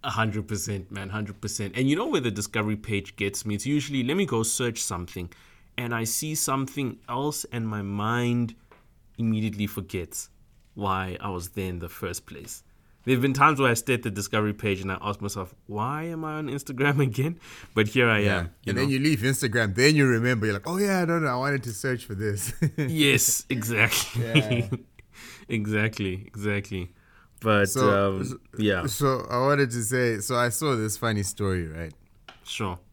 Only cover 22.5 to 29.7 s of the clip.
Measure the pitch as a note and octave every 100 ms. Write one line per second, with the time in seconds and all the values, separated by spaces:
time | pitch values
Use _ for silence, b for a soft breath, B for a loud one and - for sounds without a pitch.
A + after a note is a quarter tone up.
22.5 | - D#3 - C#3 D#3+ C#3+ B2+ - - -
23.5 | B2+ A2 A2+ A2+ - - A#2+ A#2 A2+ G#2+
24.5 | A#2+ A2 A#2+ - - - - - - -
25.5 | A2+ G#2 G#2+ A2 A2 G2 F#2 G#2+ G#2 G#2
26.5 | G2+ G2+ F#2+ F2 b b b b - A2+
27.5 | G#2 G2 C3 G#2 G2 G2+ F#2+ F#2+ - _
28.5 | - G#2+ F#2+ G#2 - C#3+ C3 - B2 C3
29.5 | C#3+ C3+